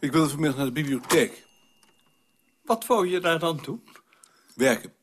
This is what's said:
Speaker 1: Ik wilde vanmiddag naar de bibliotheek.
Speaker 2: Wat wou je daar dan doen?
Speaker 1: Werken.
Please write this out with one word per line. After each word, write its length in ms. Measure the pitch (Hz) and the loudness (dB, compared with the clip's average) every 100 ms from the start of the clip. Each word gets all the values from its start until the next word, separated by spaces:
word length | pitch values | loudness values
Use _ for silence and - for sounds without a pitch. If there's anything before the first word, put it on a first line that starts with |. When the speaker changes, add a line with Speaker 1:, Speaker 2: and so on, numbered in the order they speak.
Speaker 1:
Ik 80 | 143 | 0
wilde 180 | 147 156 | 2 2
vanmiddag 280 | 143 156 135 | 2 -2 0
naar 80 | 139 | -4
de 60 | |
bibliotheek. 720 | 123 147 135 - 170 117 - _ _ _ _ _ _ _ _ _ _ _ _ | -2 -4 -4 2 2 2 -2 _ _ _ _ _ _ _ _ _ _ _ _
Speaker 2:
Wat 240 | - 233 - | -4 -2 0
wou 220 | 233 180 | 0 2
je 120 | 180 | 0
daar 200 | 175 165 | 0 0
dan 200 | 165 156 | 0 -4
doen? 200 | - - - - _ _ - _ _ - | -8 -12 -14 -20 _ _ -20 _ _ 0
Speaker 1:
Werken. 380 | 131 117 95 _ | 2 2 -4 _